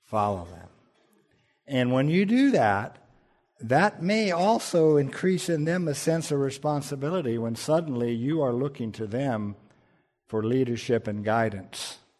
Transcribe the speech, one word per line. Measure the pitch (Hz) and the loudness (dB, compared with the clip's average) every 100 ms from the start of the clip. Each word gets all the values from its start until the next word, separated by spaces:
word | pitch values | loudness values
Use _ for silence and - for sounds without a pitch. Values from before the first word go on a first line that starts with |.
Follow | _ 107 104 98 87 | _ 0 0 -2 -8
them. | 87 - _ _ _ _ _ _ _ _ _ - | -16 -20 _ _ _ _ _ _ _ _ _ -6
And | 131 123 | 0 2
when | 127 143 | 2 2
you | 175 202 | 2 2
do | 240 277 | 4 4
that, | 220 113 98 110 - _ _ _ _ _ _ | 4 4 2 -2 -12 _ _ _ _ _ _
that | 110 135 202 - | 0 4 4 0
may | 170 214 208 | -2 0 0
also | 170 190 233 - 170 156 147 | 2 2 2 2 4 6 4
increase | 139 - 185 185 - | 2 0 0 0 0
in | 165 151 | -2 0
them | 180 165 | -2 -2
a | |
sense | 143 - 165 156 | -2 0 0 0
of | 143 | 0
responsibility | 135 135 151 147 - 139 143 185 139 113 | 0 -2 -2 -2 -4 -6 -4 -2 -2 -2
when | 117 113 | -2 -4
suddenly | - 160 160 123 120 | 0 0 0 -2 -2
you | 117 127 160 | -2 -2 0
are | 139 | 0
looking | 120 143 143 113 | 0 -2 -4 -8
to | 104 110 | -6 -6
them | 117 139 110 104 101 _ _ _ _ _ _ _ | -4 -2 -2 -4 -8 _ _ _ _ _ _ _
for | 110 | -2
leadership | 110 131 127 117 - 117 110 | 0 0 0 -2 0 -2 0
and | 104 104 | -4 0
guidance. | 113 113 98 - - - - _ | 2 0 -4 -12 -12 -12 -14 _